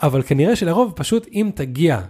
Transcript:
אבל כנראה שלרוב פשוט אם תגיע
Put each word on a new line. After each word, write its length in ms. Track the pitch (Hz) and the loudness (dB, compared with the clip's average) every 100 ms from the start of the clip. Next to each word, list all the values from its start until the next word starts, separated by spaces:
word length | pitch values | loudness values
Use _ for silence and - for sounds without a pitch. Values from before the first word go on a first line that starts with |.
אבל 200 | 151 135 | 0 0
כנראה 340 | 127 139 160 233 | 0 2 2 2
שלרוב 360 | 175 175 247 160 | 0 0 0 -2
פשוט 300 | 147 226 226 | -2 -2 -2
אם 180 | 196 214 | -2 -2
תגיע 460 | 196 127 127 165 123 92 | -4 -8 0 2 2 -4